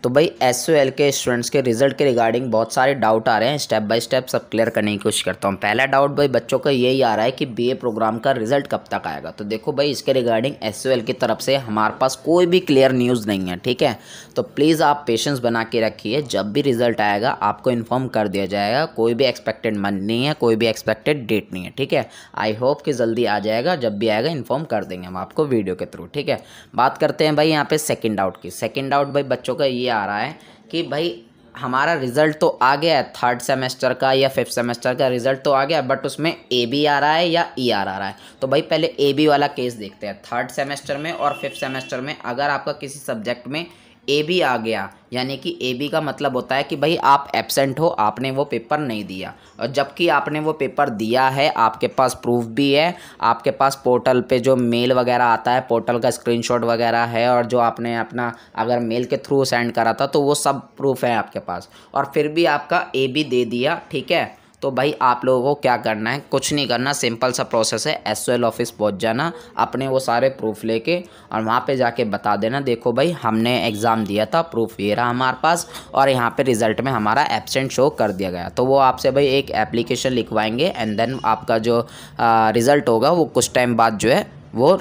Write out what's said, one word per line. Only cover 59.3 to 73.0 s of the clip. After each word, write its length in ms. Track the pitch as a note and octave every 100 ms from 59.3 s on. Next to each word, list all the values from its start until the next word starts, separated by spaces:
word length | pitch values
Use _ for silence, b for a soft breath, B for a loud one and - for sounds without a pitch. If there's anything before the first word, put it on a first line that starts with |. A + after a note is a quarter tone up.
| C#3 C3
सेंड 260 | A#2+ A#2+
करा 200 | A2+ A2+
था 140 | A2 C#3
तो 140 | D#3
वो 140 | C#3 C#3+
सब 300 | C#3+ C#3 - -
प्रूफ 280 | C#3 B2+ B2+
है 100 | A#2
आपके 240 | G2 -
पास, 280 | - F2 - B B
और 180 | - C#3
फिर 140 | - D3+
भी 180 | D#3 E3
आपका 380 | C#3+ - F3 - C3
एबी 260 | C3 C3 D3
दे 200 | B2 A#2
दिया, 340 | A#2+ C3 E3+ -
ठीक 200 | D3 -
है। 280 | E3+ A2 - b b
तो 80 | C#3
भाई 220 | C3 C#3+ -
आप 200 | B2+ B2 B2+
लोगों 180 | B2+
को 180 | B2+ C#3+
क्या 140 | C3 A#2+
करना 320 | A#2 G#2+ A2
है, 100 | C3+ -
कुछ 200 | C#3 -
नहीं 140 | D3 C3+
करना, 240 | A#2+ C3
सिंपल 380 | C#3+ B2 A2+ B2+
सा 120 | B2
प्रोसेस 420 | B2+ A#2+ A2 A2+ D3+
है, 60 | D3+ -
एसओएल 360 | A2 - A#2+ A#2+
ऑफिस 260 | - A#2
पहुंच 240 | - G#2+ G2
जाना, 360 | A2+ A#2 D#3+ E3 B -
अपने 300 | A#2 B2 C3+
वो 120 | C3
सारे 280 | C3 A#2 C3
प्रूफ 320 | C3 A2 G#2
लेके 340 | A2+ A2+ A2+ F3 F3 B B
और 100 | A2
वहाँ 220 | A2 A#2+ C3
पे 80 | C3+
जाके 280 | A#2+ A#2 A2+
बता 300 | G2+ A2 G#2
देना, 240 | A2 C3+
"देखो 300 | C#3 A#2 B2
भाई 180 | A#2